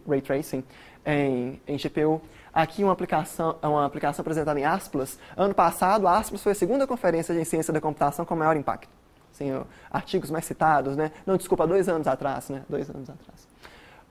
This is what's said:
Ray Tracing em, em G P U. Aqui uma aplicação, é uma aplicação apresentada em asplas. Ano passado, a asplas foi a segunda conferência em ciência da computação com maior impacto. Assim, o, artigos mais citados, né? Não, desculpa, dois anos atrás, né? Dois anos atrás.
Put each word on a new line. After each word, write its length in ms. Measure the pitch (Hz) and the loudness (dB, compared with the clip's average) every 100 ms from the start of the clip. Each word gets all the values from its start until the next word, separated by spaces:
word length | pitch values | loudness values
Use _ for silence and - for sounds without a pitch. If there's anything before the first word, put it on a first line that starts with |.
| - | -2
Ray 140 | 139 | -2
Tracing 420 | 135 139 156 131 131 - - - | 0 -4 -2 -8 -8 -18 -20 -10
em, 560 | - 147 139 127 123 139 - | -2 0 2 0 -2 -8 -8
em 120 | 143 | -6
G 100 | 151 | -4
P 160 | - 156 | 0 2
U. 160 | 160 - - - | 0 -4 -20 -2
Aqui 300 | - 160 - | 0 0 2
uma 100 | 202 | 2
aplicação, 600 | 180 180 165 - - 160 160 | 2 0 -2 -2 -2 -2 0
é 80 | 156 | 0
uma 160 | 147 | 2
aplicação 380 | 143 151 143 147 | 0 0 -4 -2
apresentada 380 | 160 160 151 147 | -4 -2 0 0
em 60 | 143 | 0
asplas. 520 | 190 - 143 135 - - - | 0 -2 -4 -4 -8 -10 0
Ano 200 | 196 196 | 2 4
passado, 520 | 170 - 185 220 185 | 2 2 2 4 4
a 80 | 190 | 4
asplas 280 | 220 202 | 0 -2
foi 80 | 208 | -2
a 40 | 196 | 0
segunda 300 | 180 269 269 | 2 2 0
conferência 480 | 240 185 165 160 | 0 2 2 0
em 100 | 170 | -2
ciência 300 | 160 160 156 | 0 0 0
da 80 | 156 | 0
computação 420 | 156 147 143 143 | -2 0 0 0
com 120 | 170 165 | -2 2
maior 200 | 156 156 | 2 2
impacto. 340 | 135 101 - - _ _ _ | 0 -4 -8 -20 _ _ _
Assim, 180 | - 143 | -8 -4
o, 140 | 131 - - - | -4 -8 -16 -8
artigos 400 | - - 190 143 | -8 -2 -4 -2
mais 160 | 160 - | -6 -6
citados, 500 | - 160 147 135 139 | 0 2 4 2 -2
né? 160 | 156 - - | -2 -4 -2
Não, 120 | 185 | -2
desculpa, 280 | - 180 160 | 2 2 4
dois 240 | 190 185 | 2 2
anos 160 | 165 139 | 0 0
atrás, 440 | 131 139 127 - | -2 -2 -4 -8
né? 120 | 135 - | -10 -6
Dois 180 | 143 139 | -6 -6
anos 220 | 147 131 | -10 -14
atrás. 380 | 131 - - - _ - - - - - | -18 -20 -20 -20 _ -20 -20 -20 -20 -4